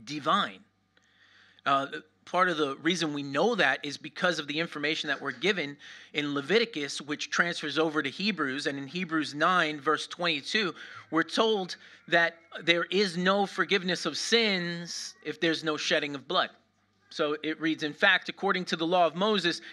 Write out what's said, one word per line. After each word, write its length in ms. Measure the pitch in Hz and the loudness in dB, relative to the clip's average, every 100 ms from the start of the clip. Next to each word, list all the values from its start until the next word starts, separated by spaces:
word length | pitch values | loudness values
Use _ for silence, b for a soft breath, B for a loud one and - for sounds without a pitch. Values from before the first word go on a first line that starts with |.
| 110 | -12
divine. 580 | 151 135 190 151 95 _ _ _ _ b b b b b b - | -6 0 0 0 -6 _ _ _ _ b b b b b b 0
Uh, 220 | 139 139 151 - _ | 0 0 -8 -16 _
part 240 | - 175 180 | -2 2 4
of 100 | 156 | 4
the 200 | 143 135 | 0 0
reason 360 | 156 175 160 | 0 0 0
we 100 | 147 | -2
know 320 | 143 139 202 226 | -2 2 2 4
that 240 | 143 139 | 2 0
is 140 | 143 135 | -4 -10
because 420 | 156 - 180 160 | -12 -2 0 0
of 80 | 143 | -4
the 100 | 147 | -4
information 520 | 170 151 147 156 156 | -4 -2 -2 -2 -4
that 120 | 135 | -4
we're 100 | 139 | -6
given 460 | 127 165 196 143 143 B B B | -2 0 0 -4 -10 B B B
in 200 | 151 147 | -4 -2
Leviticus, 680 | 143 139 208 226 165 143 - | -2 2 2 2 -2 -8 -8
which 280 | 143 147 - | -6 -6 -2
transfers 480 | - 175 170 151 139 | 0 0 -2 -2 0
over 240 | 160 151 | 0 0
to 80 | 135 | -2
Hebrews. 580 | - 202 175 139 135 143 | -2 -2 0 -2 -2 -4
And 100 | 139 | -4
in 100 | 139 | -6
Hebrews 480 | 170 180 160 139 143 | -6 -2 -2 -2 0
nine, 440 | 165 185 156 151 | 2 4 2 0
verse 280 | 139 147 - | 0 0 -2
twenty-two, 640 | - 175 151 131 220 190 - B B B | -2 -2 0 -2 0 0 -4 B B B
we're 120 | 160 | 0
told 520 | 160 - 226 214 180 - B B - | 0 2 2 2 -2 -10 B B 0
that 300 | 165 170 - _ - | 4 4 0 _ -4
there 220 | 165 170 175 | 2 2 2
is 320 | 185 202 165 | 2 2 2
no 280 | 180 202 196 | 2 4 2
forgiveness 600 | - 160 196 180 170 170 | 0 0 2 2 -2 -2
of 120 | 143 | -4
sins 960 | - 233 220 190 175 170 170 - - - 151 | 2 2 4 0 -2 -6 -8 -10 -12 -10 -10
if 160 | 151 | 0
there's 220 | 170 151 | 0 2
no 120 | 160 151 | 0 -2
shedding 400 | - 165 147 143 | 0 0 0 -6
of 100 | 127 | -2
blood. 220 | 180 123 - _ _ _ _ _ | 0 0 -4 _ _ _ _ _
So 280 | - 151 151 | -2 -2 0
it 160 | 156 156 | -4 -2
reads, 240 | 160 147 | -2 -2
"In 100 | 151 | -4
fact, 360 | 143 202 185 - | 2 4 4 0
according 360 | - 196 185 175 | -2 0 0 -2
to 100 | 170 | -2
the 120 | 165 | 2
law 180 | 180 170 | 4 4
of 100 | 156 | 4
Moses, 460 | 208 214 170 156 B | 2 2 0 -2 B